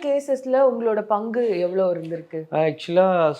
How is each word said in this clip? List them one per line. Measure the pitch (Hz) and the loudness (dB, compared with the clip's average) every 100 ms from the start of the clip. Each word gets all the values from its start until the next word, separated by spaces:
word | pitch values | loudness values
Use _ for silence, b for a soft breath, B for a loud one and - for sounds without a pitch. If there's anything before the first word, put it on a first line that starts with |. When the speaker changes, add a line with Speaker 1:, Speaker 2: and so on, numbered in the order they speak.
Speaker 1:
கேசஸ்ல | 285 285 285 262 262 262 | -2 -2 -2 -4 0 2
உங்களோட | 269 233 226 214 | 4 2 -2 -2
பங்கு | 214 208 226 233 233 175 | 0 -2 -2 -2 0 0
எவ்வளோ | 175 190 185 | 0 0 0
இருந்திருக்கு? | 170 165 165 160 160 156 | -2 -6 -10 -10 -10 -4
Speaker 2:
ஆக்சுவலா | 151 160 151 - 175 190 180 156 | 0 0 -2 -2 2 4 4 2